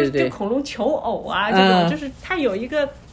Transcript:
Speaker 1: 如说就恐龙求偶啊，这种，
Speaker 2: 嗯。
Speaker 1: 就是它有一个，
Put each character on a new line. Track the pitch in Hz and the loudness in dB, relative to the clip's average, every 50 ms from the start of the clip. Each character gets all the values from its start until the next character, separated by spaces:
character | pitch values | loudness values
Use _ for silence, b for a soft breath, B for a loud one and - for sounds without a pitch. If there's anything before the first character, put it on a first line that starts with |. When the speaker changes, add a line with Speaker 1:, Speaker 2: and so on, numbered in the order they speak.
| 143 135 | 2 2
Speaker 1:
如 | |
说 | 139 139 127 | 2 0 -2
就 | 127 127 | -2 -2
恐 | - 202 202 | -4 -4 -2
龙 | 240 277 277 | -2 -2 -4
求 | - - - 214 | -4 -4 -2 -2
偶 | 269 311 - - 233 208 170 | 0 0 -2 -2 -4 -6 -6
啊， | - - 170 185 202 214 | -6 -4 -2 -2 0 2
这 | - | 4
种， | 190 190 190 185 180 170 170 | 6 6 6 6 4 4 2
Speaker 2:
嗯。 | |
Speaker 1:
就 | - | 0
是 | - 285 269 - - | -2 -6 -8 -12 -10
它 | - - 370 | -8 -6 -2
有 | 339 277 226 190 | 0 0 0 -2
一 | 202 240 | -2 -4
个， | 247 294 302 285 269 - - - - | -4 -2 -2 -2 -2 -4 -10 -20 -20